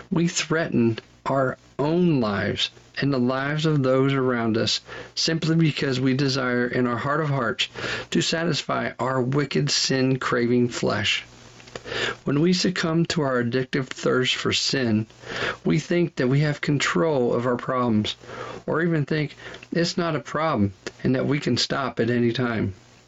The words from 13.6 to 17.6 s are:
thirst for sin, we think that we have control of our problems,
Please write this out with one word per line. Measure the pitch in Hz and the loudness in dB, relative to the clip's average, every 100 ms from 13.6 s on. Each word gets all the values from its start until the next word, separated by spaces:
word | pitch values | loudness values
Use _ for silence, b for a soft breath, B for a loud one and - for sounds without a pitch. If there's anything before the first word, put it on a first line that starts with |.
| 131 143 131 | -2 -4 -4
thirst | - 139 127 127 - | -4 0 2 2 0
for | 117 | -2
sin, | 101 - 139 120 110 113 - B B B B - | -2 -2 0 2 2 0 -8 B B B B 0
we | 165 | 0
think | - 175 165 - | 2 0 0 0
that | 127 | 2
we | 143 | 2
have | 151 143 | 2 0
control | - 143 - 180 165 143 120 | 0 0 0 2 2 2 2
of | 120 123 | 2 0
our | |
problems, | 123 | -2